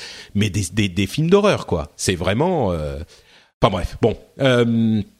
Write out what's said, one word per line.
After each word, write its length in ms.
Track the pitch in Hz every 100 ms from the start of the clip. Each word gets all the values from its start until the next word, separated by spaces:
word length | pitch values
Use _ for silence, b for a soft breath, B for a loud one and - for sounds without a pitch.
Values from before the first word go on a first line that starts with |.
| B B B 101
mais 140 | 104
des, 160 | 85 95
des, 160 | 104 104
des 180 | 87 98
films 220 | - 160
d'horreur 360 | 196 202 139 -
quoi. 260 | 85 73 -
C'est 200 | - 90
vraiment, 560 | 87 107 170 175 104
euh, 280 | 85 76 71 80 b b b b _
enfin 100 | 120
bref, 260 | 95 87 -
bon. 160 | 113 98 - -
Euh, 600 | 135 123 117 117 113 110 98